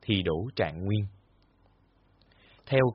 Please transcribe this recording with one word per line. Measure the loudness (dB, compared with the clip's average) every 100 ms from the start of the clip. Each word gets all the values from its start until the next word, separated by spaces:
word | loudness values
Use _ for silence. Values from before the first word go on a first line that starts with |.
thì | -2 0
đổ | 2 -2 -2 -2
trạng | -4 -2
nguyên. | -2 -2 -4 -10 _ _ _ _ _ _ _ _ _ _ _ _ _ -20 0
Theo | 2 2